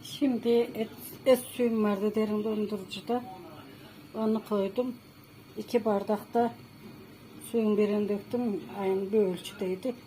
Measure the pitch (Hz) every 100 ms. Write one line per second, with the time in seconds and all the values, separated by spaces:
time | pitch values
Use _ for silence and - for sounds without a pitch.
0 | - - 277 233 233 233 233 220 220 -
1 | - - - 247 - - 240 226 208 196
2 | 214 214 214 208 214 214 208 208 185 -
3 | - 240 247 - - - - - - -
4 | - - 220 220 - 208 196 196 254 -
5 | - - - - - - 214 240 214 202
6 | 202 214 - 240 233 233 - - - -
7 | - - - - - 233 214 208 208 208
8 | 202 202 - 240 240 196 - 202 190 190
9 | 190 214 196 175 - - 185 185 262 247